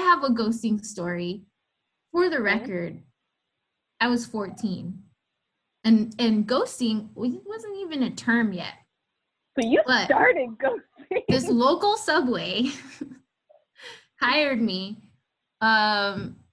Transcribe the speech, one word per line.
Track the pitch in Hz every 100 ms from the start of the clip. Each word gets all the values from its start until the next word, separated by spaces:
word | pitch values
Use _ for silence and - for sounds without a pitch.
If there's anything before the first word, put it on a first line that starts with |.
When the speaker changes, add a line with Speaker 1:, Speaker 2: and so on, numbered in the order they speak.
Speaker 1:
have | 370 339
a | 277
ghosting | 233 214 226 226 208
story. | - - 175 175 175 196 - _ _ _ _ _ _
For | 339 359
the | 302
Speaker 2:
Mm-hmm. |
Speaker 1:
record, | 208 214 247 180 170 165 - _ _ _ _ _ _ _ _ -
I | 233
was | 240
fourteen. | 233 220 190 - 208 180 175 - - _ _ _ _ _ _ _
And, | 220 220 214 -
and | 233 214 208
ghosting | 262 480 - 233 214 -
wa-, | - 240 359
wasn't | 403 440 427 392
even | 370 302
a | 220
term | - - 233 226
yet. | 180 - - _ _ _ _ _ _ _ -
Speaker 2:
So | 226
you | 320 554
Speaker 1:
But | 466 -
Speaker 2:
started | - 494 349 247 220
ghosting. | 277 453 - _ - - -
Speaker 1:
this | 262 240
local | 233 254 339 415 427
Subway | - 320 247 190 170 190 269 - - - - - _ _ _
<laughs> | _ _ _ - - _ -
hired | 247 294 285 247
me. | 226 185 190 220 - _ _ _ _ -
Um, | 220 220 214 208 202 196 - - _